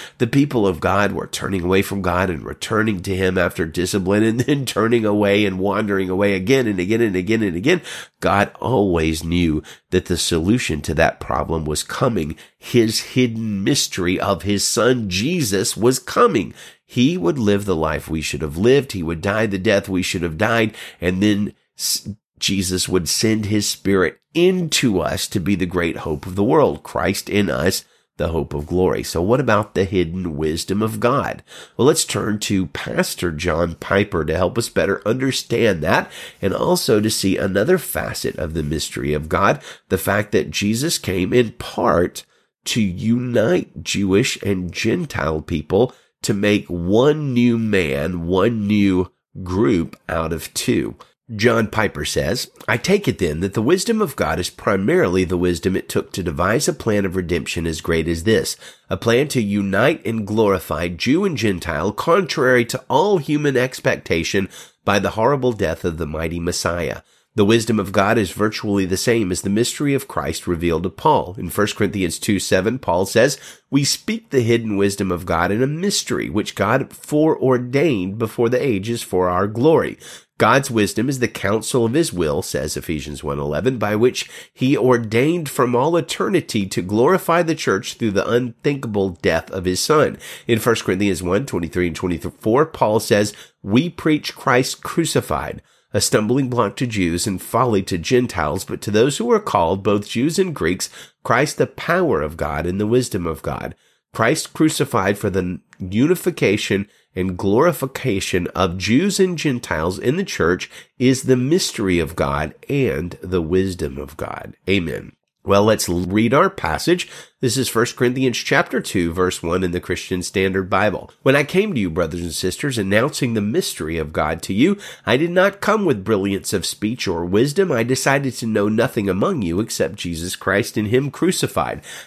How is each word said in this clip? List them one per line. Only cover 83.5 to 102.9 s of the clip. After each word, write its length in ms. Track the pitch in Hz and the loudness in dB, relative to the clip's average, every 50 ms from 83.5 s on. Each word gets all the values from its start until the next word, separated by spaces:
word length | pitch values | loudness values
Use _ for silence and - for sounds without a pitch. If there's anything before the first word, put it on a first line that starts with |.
| 73 76 92 127 135 117 | -2 -2 0 0 -2 0
"by 160 | 107 104 107 | -2 -2 0
which 340 | 107 117 127 - - - - - - - - _ | 2 2 2 2 0 -8 -10 -12 -20 -20 -16 _
he 240 | - 135 131 143 117 | -2 0 2 2 4
ordained 720 | 104 127 127 117 117 107 107 117 131 151 170 175 160 139 | 4 4 4 2 2 0 0 2 2 2 2 -2 -4 -4
from 260 | - - 127 120 120 | -2 0 0 2 2
all 220 | 120 131 156 170 170 | 2 2 2 2 0
eternity 680 | 156 - - - 196 214 202 165 - - - 117 101 95 | 0 -2 -4 -4 -2 0 0 0 0 0 -2 -2 -2 -2
to 160 | - - 87 | -2 -4 -4
glorify 580 | 92 101 107 120 151 190 180 - - 165 170 | 0 2 4 4 4 4 2 2 2 2 2
the 140 | 175 160 160 | 2 0 -2
church 400 | 151 - - 101 95 113 - - | -2 0 0 0 0 0 -4 -8
through 160 | - 120 110 | -4 -2 0
the 180 | 95 98 - - | 0 0 0 2
unthinkable 880 | 113 120 127 120 113 _ - - 147 135 135 120 104 104 98 98 90 - - | 2 0 0 -2 -6 _ -2 -2 -2 -2 -4 -4 -2 0 0 0 -2 -2 0
death 260 | 92 82 82 - - | 0 0 0 -2 -4
of 160 | - 98 87 | -6 -4 -2
his 140 | 92 92 92 | -2 0 0
son." 360 | - - 151 156 139 87 55 - - - - - - - | 2 2 4 4 4 2 0 -4 -12 -16 -18 -8 -2 0
In 120 | 120 110 | 0 2
First 240 | - 123 113 113 - | 2 2 0 2 2
Corinthians 380 | - 95 92 104 101 95 76 90 | 0 0 2 2 0 0 0 0
one 240 | 87 90 104 139 139 | 0 0 0 0 -2
twenty-three 400 | - 92 85 80 - 95 90 87 | -4 -4 -4 -4 -2 -2 -2 -2
and 80 | 80 | -2
twenty-four, 720 | - - 92 85 78 - 90 - _ - 113 110 131 151 147 | -2 -4 -4 -4 -4 -6 -8 -10 _ -2 2 2 2 2 0
Paul 320 | - - 135 110 107 110 | 0 0 0 2 2 2
says, 340 | - - 113 101 104 104 - - - - _ _ - | 2 2 2 2 2 0 -4 -10 -18 -20 _ _ -4
"We 260 | 98 98 123 160 175 | 0 2 2 2 2
preach 460 | - - - 160 156 147 - - - | -2 -4 0 0 0 0 0 -4 -10
Christ 480 | - - 143 127 123 127 - - - - | -6 0 2 2 2 2 0 -2 -8 -10
crucified, 800 | - - - 170 - - 135 - - - 69 71 - - - - _ _ _ _ _ | -6 -2 -2 -2 0 0 -2 -2 -2 -4 -4 -4 -6 -8 -10 -14 _ _ _ _ _
a 80 | - 104 | -4 -2
stumbling 500 | - - - 117 107 107 123 139 139 123 | 0 2 2 2 2 2 2 0 0 0
block 260 | 123 120 113 101 98 | 0 0 0 0 -2
to 100 | - 135 | -4 -4
Jews 400 | 123 110 104 92 85 82 87 - | -4 -2 0 0 0 0 0 -2
and 160 | 110 95 90 | -2 -4 -4
folly 400 | - - - 117 127 127 110 98 | -6 -2 0 0 2 2 2 2
to 160 | 92 - 98 87 | 0 0 -4 -4
Gentiles, 640 | 80 - 131 123 123 113 - 90 78 76 73 95 - | -2 2 2 2 2 2 0 -2 -2 -2 -2 -4 -6
but 160 | - 110 - | -8 -10 -8
to 100 | - - | -4 0
those 260 | 101 107 117 147 143 - | 4 4 4 4 2 0
who 140 | 220 240 | 0 2
are 80 | 240 208 | 2 2
called, 420 | 214 - - 101 87 82 92 98 | 2 2 2 2 2 2 0 0
both 260 | 98 107 104 104 101 - | 0 0 0 0 0 -2
Jews 300 | - 113 127 160 160 - | -4 -2 0 0 2 0
and 160 | 190 185 147 | 0 -2 -2
Greeks, 380 | - 90 80 92 95 - - - - - - _ _ - | -2 -2 -2 0 -2 -4 -8 -10 -14 -20 -20 _ _ -2
Christ 340 | - 117 120 143 156 - - | 0 2 2 2 0 0 0
the 80 | 151 | -2
power 560 | - - - - - 170 185 185 151 110 76 | -2 -2 -6 -4 -2 0 2 2 2 2 0
of 160 | 76 78 80 85 | 0 -2 -4 -4
God 300 | 76 73 73 73 80 87 | -4 -4 -4 -4 -4 -4
and 120 | 80 98 | -2 -2
the 60 | 104 | 0
wisdom 400 | 107 | 2